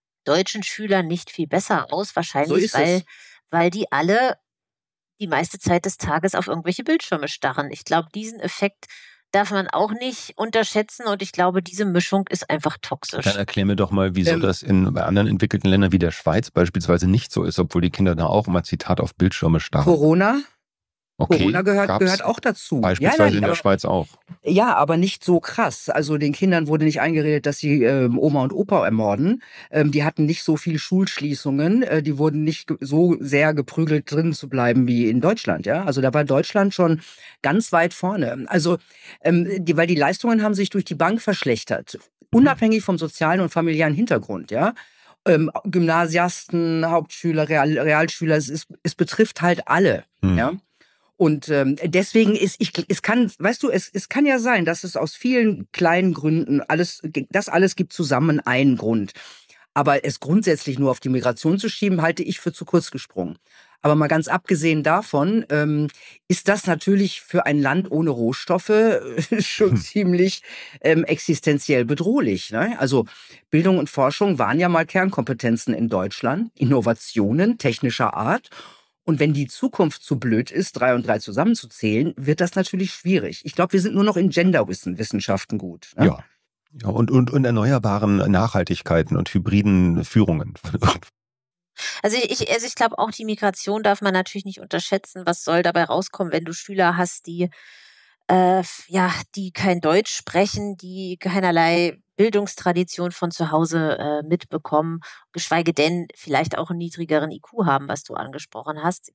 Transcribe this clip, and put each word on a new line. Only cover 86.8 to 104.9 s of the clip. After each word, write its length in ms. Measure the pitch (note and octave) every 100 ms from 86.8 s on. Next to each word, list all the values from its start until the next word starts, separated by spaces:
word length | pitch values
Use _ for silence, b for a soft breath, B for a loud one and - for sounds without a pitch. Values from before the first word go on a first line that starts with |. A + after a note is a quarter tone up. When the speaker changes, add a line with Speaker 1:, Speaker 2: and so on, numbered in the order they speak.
Speaker 3:
Ja, 60 | G#2+
und, 220 | A2 A2+
und, 200 | C3 B2
und 140 | C#3 B2+
erneuerbaren 840 | A2+ A2+ C3+ G#2 G2+ G#2 G2+ G2
Nachhaltigkeiten 840 | F#2+ A2 F#2+ F2 F2 - E2 - F2+
und 160 | F2+
hybriden 720 | G2 F#2+ G2+ G2+ F#2+ F2+ E2+
Führungen. 480 | - A2 F#2+ D#2 - -
<laughs> 220 | - - - - - _ _ _ _ _ _ B B B
Speaker 1:
Also 140 | G#3 B3
ich, 340 | A#3+ B3+ -
also 160 | A#3 A#3
ich 80 |
glaub, 200 | - A#3
auch 160 | - A3
die 160 | - A3
Migration 560 | G#3 G3+ F#3 G3+ G#3
darf 180 | G#3+ G3+
man 140 | G3+
natürlich 320 | F#3 F#3 G3+ F#3+
nicht 140 | -
unterschätzen. 640 | - E3+ - G3 - F#3 E3+
Was 180 | F3
soll 180 | - E3+
dabei 220 | F3 E3+
rauskommen, 480 | E3 D#3 F#3+ - F3
wenn 140 | D#3+ E3
du 80 |
Schüler 420 | F3 - F#3+ F3 F3
hast, 300 | F3+ - -
die, 240 | E3+ F3 B B B B B B B -
äh, 300 | F#3 F3+ F#3
f-, 240 | F3 - -
ja, 240 | F#3+ F3+ E3 -
die 180 | G3+ F#3
kein 300 | - F#3+ F3
Deutsch 320 | D#3 F#3 A3
sprechen, 640 | - - F3 G3+ G#3 G3+ F#3
die 400 | F#3 F#3 F#3 F3+
keinerlei 760 | F#3 F#3+ F#3 E3 E3 E3+ F3 - _ -
Bildungstradition 960 | A3 G#3 G3+ - F#3 F3 F3+ - F3
von 180 | - F3
zu 200 | - D#3+
Hause, 480 | D#3 D#3+ E3 D#3 -
äh, 240 | D3 D3+ D3+
mitbekommen, 760 | F3 - D#3+ - D3+ E3